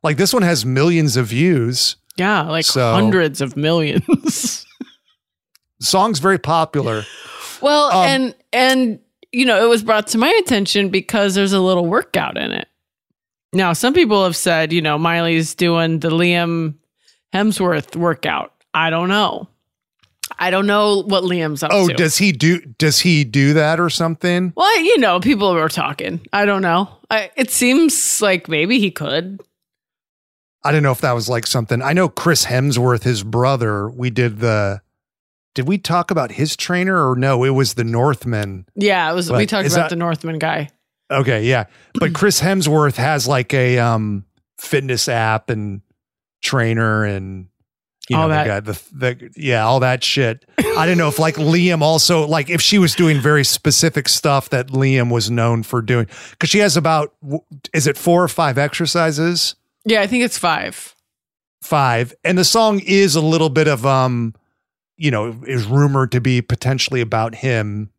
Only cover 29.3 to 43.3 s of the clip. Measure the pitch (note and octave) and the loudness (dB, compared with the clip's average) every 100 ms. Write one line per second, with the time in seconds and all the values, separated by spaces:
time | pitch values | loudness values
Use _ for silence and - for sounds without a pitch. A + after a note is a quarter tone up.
29.3 | G3 - _ _ _ _ _ _ _ _ | -16 -20 _ _ _ _ _ _ _ _
30.3 | _ _ _ D3 D3+ C#3+ B2+ C#3+ A#2+ G#2+ | _ _ _ 0 2 2 0 0 -2 -2
31.3 | A#2+ - B2+ A2 A#2+ C3 E3+ F3+ - E3+ | -4 -2 -4 -2 -2 0 0 0 0 0
32.3 | D#3+ - B2 C#3 A#2+ B2+ A#2+ B2+ A2 G2+ | 0 0 0 0 0 2 0 0 -4 -2
33.3 | A#2+ C3 C3+ A2+ G#2 G#2 B2+ B2 A2 A#2+ | 0 0 0 -2 -2 -6 -6 -4 -2 -2
34.3 | G#2 A#2 G#2+ G2+ G2+ _ _ _ _ _ | -2 -2 0 -2 -6 _ _ _ _ _
35.3 | _ _ - C3 G3+ - E3+ E3+ E3+ B2 | _ _ -6 -2 -4 0 -2 0 -2 -4
36.3 | - D3+ - - F3 F#3 F#3 C3+ B2 C3+ | -4 -4 -4 -4 -2 0 0 0 0 0
37.3 | B2+ C3 C3+ C3 - A#2 A#2 C#3 C#3 A#2+ | 2 2 2 0 -2 -2 0 0 0 -4
38.3 | A2 G2+ F#2+ - - G3+ F#3 D#3+ F3 E3 | -4 -6 -10 -14 -2 0 2 0 -2 -2
39.3 | B2+ - G#3 C#3+ E3+ D#3+ E3+ E3+ D#3+ E3 | 0 0 0 0 0 0 -2 -4 -4 -6
40.3 | D#3+ D#3+ D#3 C#3+ _ _ _ _ C#3 C3 | -4 -4 -4 -6 _ _ _ _ -2 0
41.3 | A2+ A2+ B2+ G#2+ _ _ - F3 E3 G3+ | 0 0 0 -2 _ _ -2 -2 0 0
42.3 | - E3 G3 D3+ D3+ D3 - C3 D3 A#2 | 2 0 0 2 2 2 0 -2 0 0